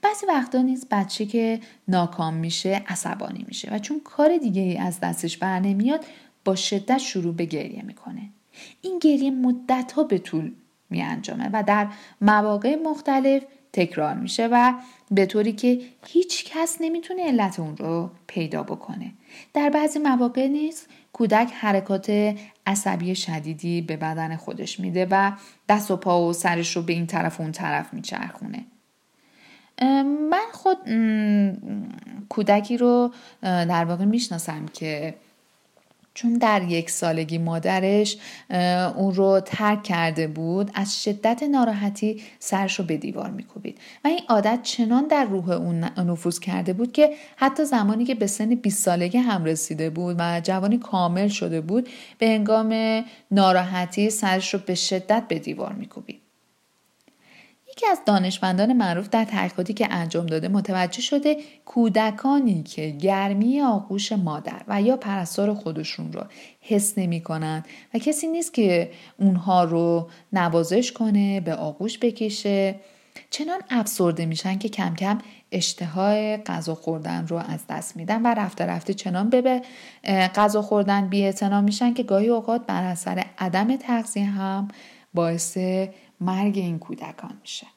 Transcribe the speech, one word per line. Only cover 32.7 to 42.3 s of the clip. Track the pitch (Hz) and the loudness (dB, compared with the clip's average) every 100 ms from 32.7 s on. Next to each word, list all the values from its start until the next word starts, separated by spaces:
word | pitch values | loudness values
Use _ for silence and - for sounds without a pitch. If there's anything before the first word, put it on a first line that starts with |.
| 240 | 2
رو، | 247 247 240 247 - - | 4 6 2 -2 -20 -8
اه، | 190 180 | -2 0
در | 170 175 | 2 2
واقع | 170 175 | 2 2
می‌شناسم | 196 233 240 170 165 156 156 | 2 2 -2 -6 -6 -8 -10
که | - 160 151 160 - _ _ _ _ _ _ _ _ _ | -8 -8 -6 -8 -10 _ _ _ _ _ _ _ _ _
چون | - 240 | -4 0
در | 233 240 208 | 4 4 4
یک | 180 170 165 | 2 -2 -2
سالگی | - 170 160 156 165 | -2 0 0 -2 -2
مادرش، | 165 165 170 190 190 208 214 - - - - | -2 -2 0 2 2 2 2 -2 -12 -20 -6
اه، | 180 180 180 180 - | 0 2 2 0 0
اون | 196 | -2
رو | 185 196 190 | 2 4 4
ترک | 190 - 214 208 | 2 -2 0 0
کرده | 208 175 165 160 160 | -2 0 0 0 -4
بود، | 156 165 180 202 | -2 -2 -2 -2
از | - 202 - | -2 -4 -2
شدت | - 208 220 240 | -4 0 0 0
ناراحتی | 294 277 233 208 202 202 214 220 - | 0 2 2 0 -2 -2 -4 -4 -12